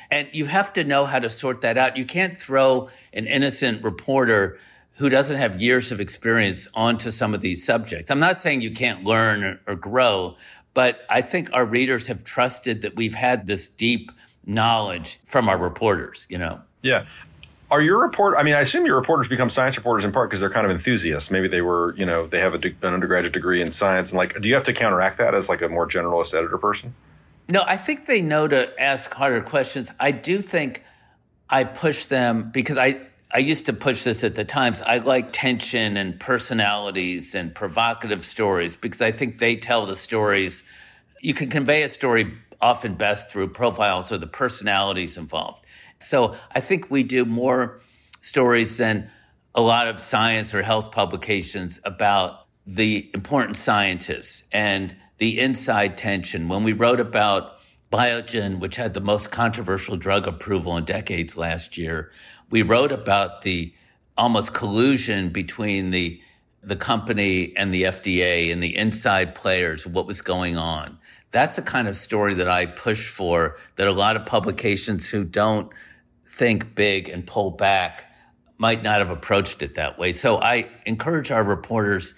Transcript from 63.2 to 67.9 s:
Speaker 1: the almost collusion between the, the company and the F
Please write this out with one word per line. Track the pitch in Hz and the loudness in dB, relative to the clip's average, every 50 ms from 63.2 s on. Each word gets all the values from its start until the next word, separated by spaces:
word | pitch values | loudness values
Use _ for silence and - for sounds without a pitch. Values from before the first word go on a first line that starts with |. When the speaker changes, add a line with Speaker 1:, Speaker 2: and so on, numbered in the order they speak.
| 98 90 98 - | 2 0 -4 -6
Speaker 1:
the | - 98 90 87 82 82 - _ _ _ _ _ _ _ - - | -4 -2 -2 -2 -4 -6 -10 _ _ _ _ _ _ _ -2 0
almost | 117 120 113 107 107 - | 2 2 2 2 0 -2
collusion | - - 120 104 101 113 123 139 139 120 - 117 104 98 92 87 | -4 -4 -4 0 2 4 4 4 4 2 0 0 -2 -2 -2 -2
between | 80 98 90 - - - 107 104 101 98 95 92 | -4 -4 -6 -6 -6 -4 -2 -2 -2 -2 0 0
the, | 90 90 87 85 85 - _ _ _ _ _ _ _ _ | 0 0 0 -2 -4 -10 _ _ _ _ _ _ _ _
the | - - 101 | -8 -6 -6
company | 98 - - 117 110 104 113 110 101 101 98 95 92 85 - - | -4 -2 -2 -2 -2 0 -2 0 0 2 2 2 0 0 -2 -2
and | 95 98 98 | -2 -2 0
the | 92 92 92 | 0 2 2
F | 92 | 0